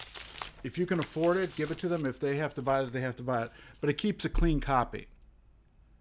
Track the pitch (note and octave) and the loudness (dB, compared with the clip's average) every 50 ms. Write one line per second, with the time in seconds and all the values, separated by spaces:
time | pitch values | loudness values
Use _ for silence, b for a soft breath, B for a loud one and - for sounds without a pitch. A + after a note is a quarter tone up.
0 | - - - - - - - - - - - - - B2+ - F3 F3+ F3 F#3+ E3 | -14 -12 -14 -14 -14 -10 -8 -8 -8 -8 -10 -10 -10 -6 -2 -2 0 2 2 0
1 | C#3+ - - D#3+ D#3+ E3+ F3 F#3+ F#3+ E3 - - D3+ D3+ E3 - F#3 E3+ E3+ E3 | 0 -2 0 2 4 4 4 4 2 -2 -2 -2 -2 -2 -2 -2 -2 -2 0 0
2 | D3 C3 A#2 - D3+ C#3 C#3 C#3+ D#3 C#3 - - B2 C3+ C3+ C3+ C3+ B2 A#2 C3 | 0 -2 -2 -2 -2 0 0 0 -2 -2 -4 -2 0 2 2 2 2 0 -2 -4
3 | B2+ B2+ A#2+ - B2 B2+ B2+ A#2 A#2 A#2 - B B B B B - D3 C#3+ - | -4 -4 -4 -4 -4 -2 -2 0 -2 -4 -8 B B B B B 0 0 0 2
4 | - G#3 G3 - - D#3+ - - E3+ E3+ D#3 C#3 - - C3+ B2 A#2+ - - G#2 | 2 0 0 0 -2 0 2 4 4 4 4 2 2 2 2 2 2 0 -2 -10
5 | - - - - - - - _ _ - - - _ _ _ _ - - - - | -12 -14 -20 -20 -20 -20 -20 _ _ -20 -20 -20 _ _ _ _ -20 -20 -20 -20